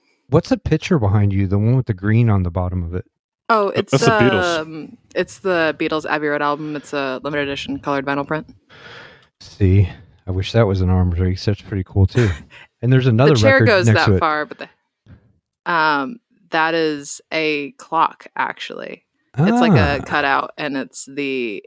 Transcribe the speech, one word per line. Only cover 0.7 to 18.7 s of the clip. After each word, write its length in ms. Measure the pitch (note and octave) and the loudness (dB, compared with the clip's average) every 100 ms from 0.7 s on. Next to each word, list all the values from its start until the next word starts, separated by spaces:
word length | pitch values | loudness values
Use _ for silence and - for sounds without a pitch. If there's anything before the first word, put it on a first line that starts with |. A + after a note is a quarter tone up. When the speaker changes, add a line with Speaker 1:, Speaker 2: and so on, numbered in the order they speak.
| D#3+ - E3 | -2 0 0
Speaker 1:
behind 360 | G#2 G#2 G2+ | 2 2 2
you? 120 | G2 F#2+ | 0 0
The 120 | G2+ | 0
one 160 | A2 C3 | 2 0
with 100 | A#2 | 0
the 60 | |
green 360 | F#2 G2+ A2 A#2 | -2 2 4 4
on 140 | G2+ | 2
the 60 | F2 | 0
bottom 300 | F2 F2+ F2+ | -2 -4 -4
of 120 | E2+ F2 | -6 -8
it? 100 | - _ _ _ - | -10 _ _ _ 0
Speaker 2:
Oh, 200 | A3+ G3+ | 0 2
Speaker 3:
Th-, 80 | - | -2
Speaker 2:
it's, 120 | G#3 | 0
Speaker 3:
that's 140 | - A#3 | 2 4
the 60 | |
Beatles. 480 | A3 - - F3+ E3 | 4 4 2 0 -2
Speaker 2:
um, 360 | D#3+ D#3 - - _ | -6 -10 -14 -18 _
it's 260 | F3+ F3+ - | -6 -6 -6
the 360 | F#3+ F3 D#3+ D3 | -2 0 0 -2
Beatles 280 | D#3 D#3 D3+ | -4 -4 -4
Abbey 220 | D3+ D3+ | -4 -2
Road 140 | D3 | -2
album. 340 | D3 D3 D3+ D3 | -2 -4 -6 -10
It's 160 | - | -8
a 260 | D3 C3+ C3 | -6 -6 -6
limited 260 | C#3+ D3 C#3+ | -6 -4 -4
edition 300 | C#3 - C#3 | -6 -8 -8
colored 260 | D3 C#3 C3+ | -4 -4 -4
vinyl 200 | C#3+ C#3 | -6 -4
print. 220 | D#3 - - _ - - - - - _ _ | -8 -8 -20 _ -20 -20 -20 -20 -20 _ _
Speaker 1:
See, 480 | - - G2 F#2+ F2 - - _ - | -20 0 4 4 2 -2 -20 _ -8
I 60 | |
wish 220 | F#2 F#2+ | -6 -2
that 120 | A#2 G#2+ | 2 2
was 120 | F#2+ | 2
an 100 | F#2 | 2
arms 300 | F#2 F2+ E2+ | 2 2 0
race. 240 | F#2 F#2 - | -2 -2 -4
That's 160 | G2+ | -4
pretty 220 | - G2 F2+ | -6 -8 -2
cool 220 | G2+ F#2+ | 2 2
too. 220 | - A2 | 4 0
Speaker 2:
<laughs> 60 | D2+ C#2+ - - _ | -2 -10 -20 -20 _
Speaker 1:
And 80 | A#2+ | 2
there's 140 | C3 B2+ | 2 4
another 300 | A2+ D3 C3 | 4 6 6
Speaker 2:
The 40 | |
chair 120 | G#2+ - | 4 6
Speaker 1:
record 80 | - | 4
Speaker 2:
goes 180 | G3 A#2 | 4 4
Speaker 1:
next 140 | A2+ | 4
Speaker 2:
that 60 | - | 4
Speaker 1:
to 80 | F#3 | 2
it. 40 | |
Speaker 2:
far, 260 | E3 D3+ D3 | 2 -2 -6
but 100 | - | -12
the, 1120 | - _ _ _ - - _ _ _ _ - | -18 _ _ _ -20 -20 _ _ _ _ -4
um, 480 | E3+ D#3 C#3+ C3+ - _ _ _ | 0 2 0 -4 -10 _ _ _
that 240 | E3 D#3+ | -2 0
is 480 | E3 D#3+ D3 C#3+ - - | 0 -2 -4 -8 -14 -8
a 420 | D#3+ D#3 D3 C#3 | -4 -2 -4 -6
clock, 520 | - - D#3+ D#3 - - - | -14 -6 0 0 -2 -12 -8
actually. 720 | C3 - - | -6 -8 -14